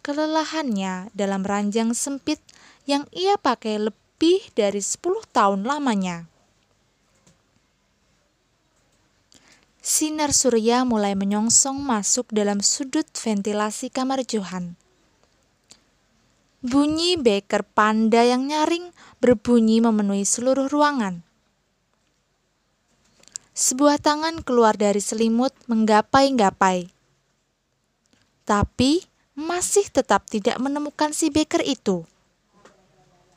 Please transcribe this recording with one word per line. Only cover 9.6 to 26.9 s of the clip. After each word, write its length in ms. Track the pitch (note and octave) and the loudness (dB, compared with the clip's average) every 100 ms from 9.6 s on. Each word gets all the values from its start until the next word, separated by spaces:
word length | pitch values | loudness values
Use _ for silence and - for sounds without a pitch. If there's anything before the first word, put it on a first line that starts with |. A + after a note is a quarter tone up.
| _ _ | _ _
Sinar 560 | - - D#4 D#4 D4 C4+ | -4 -2 -2 -2 0 2
surya 480 | C4 A#3 A3 B3 | 2 2 2 2
mulai 320 | B3+ A3 G3+ G3 | 2 0 0 -2
menyongsong 640 | G3 G#3 A3+ - C#4 C#4 | -2 0 2 2 2 -2
masuk 480 | C#4+ A3 F#3+ - B3 | -2 -2 -2 -4 -2
dalam 320 | G#3+ G#3 G3+ | -2 0 0
sudut 480 | - - C4+ D#4 D#4 - | -2 -2 -2 -4 -4 -6
ventilasi 720 | A3+ G#3 G#3 G#3 G#3+ - B3+ | -4 -2 -2 -4 -4 -6 -8
kamar 320 | - C4 C4+ B3+ | -4 -2 -2 -4
Johan. 480 | A3 F3+ F3+ F3 F3 _ _ _ _ _ _ _ _ _ - _ _ _ _ _ _ _ _ | -6 -6 -8 -10 -14 _ _ _ _ _ _ _ _ _ -20 _ _ _ _ _ _ _ _
Bunyi 560 | B3 C4+ D4 D#4+ E4+ F4+ | -2 2 2 0 0 2
beker 480 | A#3+ G3+ - G#3 | 2 0 0 -4
panda 560 | - - G#3+ A3 A3 A#3 A#3+ | -2 0 2 2 2 4 4
yang 160 | B3 | 2
nyaring 480 | C#4 D4+ D#4 E4+ F4 - - _ | -2 -2 0 -2 -6 -20 -20 _
berbunyi 560 | B3 A#3+ - A#3+ A3 A3+ | 2 2 4 4 4 4
memenuhi 480 | A#3 G#3+ G3+ G3+ G3 | 2 2 0 -2 -2
seluruh 400 | - B3 C4+ C4+ | -2 0 0 0
ruangan. 560 | D4 D4 C#4 G3+ F3 - _ _ _ _ _ _ _ _ _ _ _ _ _ _ _ _ _ _ _ _ - _ - | 2 2 0 -4 -6 -14 _ _ _ _ _ _ _ _ _ _ _ _ _ _ _ _ _ _ _ _ -20 _ -4
Sebuah 400 | - B3+ D4 D4 | -2 2 2 2
tangan 400 | D#4 D4+ D#4+ E4 | 0 0 -2 -6
keluar 320 | - B3 A3 G#3 | -2 4 4 4
dari 240 | G#3 G#3 | 0 0
selimut 560 | - A3 A3+ A3+ C4 - | -2 -2 0 0 -2 -4
menggapai-gapai. 1300 | - A3+ A3 G#3+ - C4+ C#4 C4 G3 - F#3+ F#3 F3 | -4 0 4 4 4 4 4 4 2 2 0 0 -6